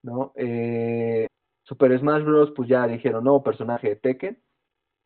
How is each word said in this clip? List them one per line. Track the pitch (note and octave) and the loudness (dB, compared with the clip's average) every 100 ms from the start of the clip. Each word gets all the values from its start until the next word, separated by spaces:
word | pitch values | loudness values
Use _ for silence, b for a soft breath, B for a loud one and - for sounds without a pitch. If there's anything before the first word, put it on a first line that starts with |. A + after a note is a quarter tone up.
¿No? | B2 A#2+ C3+ - | -10 -8 -8 -6
Eh, | B2 A#2 A#2 A#2 A#2 A#2 A#2 A2+ A2+ _ _ _ | -6 -4 -4 -4 -4 -4 -2 -2 -4 _ _ _
Super | _ C3+ C3 B2+ | _ 2 4 4
Smash | C#3+ D3+ | 2 0
Bros, | D3+ D3+ D3 | 2 4 4
pues | - A#2+ | 0 0
ya | B2+ A#2+ | 2 2
dijeron, | A#2 B2+ A2+ | -2 -4 -2
"No, | B2 C#3 | 2 2
personaje | C3+ - A#2 A#2+ A2+ | 2 -4 -4 -4 -4
de | G#2 | -2
Tekken". | C3 C3 F#4+ A#3+ _ _ _ _ _ _ | -2 -2 -6 -12 _ _ _ _ _ _